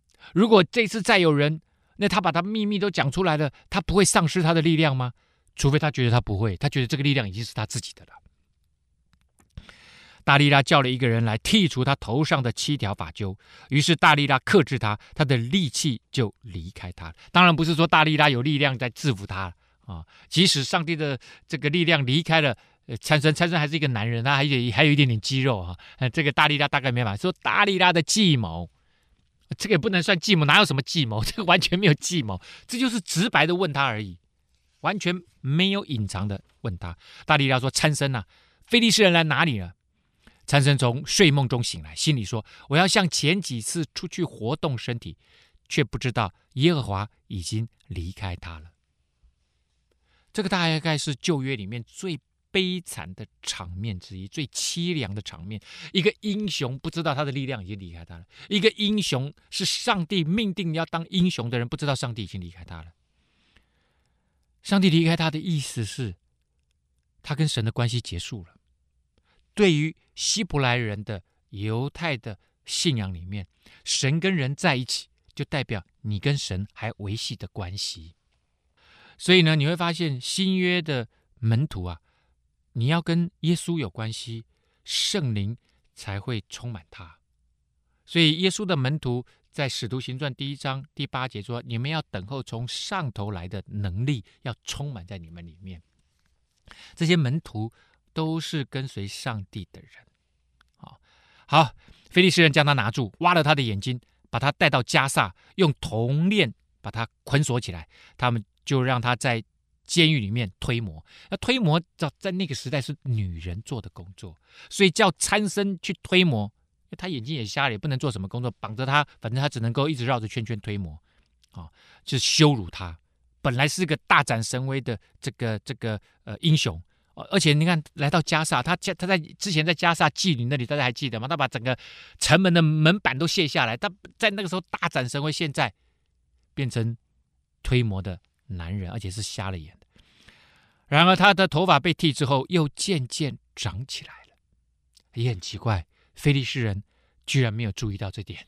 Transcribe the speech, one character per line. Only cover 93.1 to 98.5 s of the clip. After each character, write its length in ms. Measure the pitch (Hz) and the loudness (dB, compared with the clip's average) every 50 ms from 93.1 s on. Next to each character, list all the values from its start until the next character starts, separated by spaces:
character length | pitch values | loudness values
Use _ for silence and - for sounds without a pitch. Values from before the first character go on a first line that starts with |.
头 200 | 101 - 101 104 | -6 -6 -8 -8
来 180 | 104 90 85 90 | -8 -8 -10 -10
的 160 | 87 98 87 - | -10 -10 -12 -10
能 360 | - 104 101 98 85 98 120 | -8 -6 -4 -4 -4 -4 -2
力， 180 | 139 147 117 95 _ _ _ - | -2 -2 -4 -6 _ _ _ -12
要 120 | 135 113 - _ | -12 -12 -12 _
充 280 | - - - 143 147 135 | -12 -10 -10 -8 -10 -10
满 140 | 104 85 | -12 -14
在 100 | 87 101 | -14 -14
你 140 | 95 82 80 | -14 -14 -16
们 160 | 85 87 85 | -18 -18 -18
里 100 | 85 80 85 98 | -18 -20 -18 -16
面。” 200 | 95 92 82 - _ _ _ _ _ _ _ _ _ _ _ _ _ _ _ _ - - - - - - | -16 -16 -16 -18 _ _ _ _ _ _ _ _ _ _ _ _ _ _ _ _ -20 -20 -20 -20 -16 -8
这 120 | - 170 | -2 0
些 100 | 156 180 | 2 2
门 240 | 170 147 123 131 165 | 4 2 2 0 -2
徒 320 | - - - 110 110 113 _ _ _ _ _ _ _ _ - | -6 -6 -8 -8 -8 -8 _ _ _ _ _ _ _ _ -6
都 280 | 165 160 160 160 165 | -6 -4 -4 -4 -4
是 240 | 151 - | -6 -4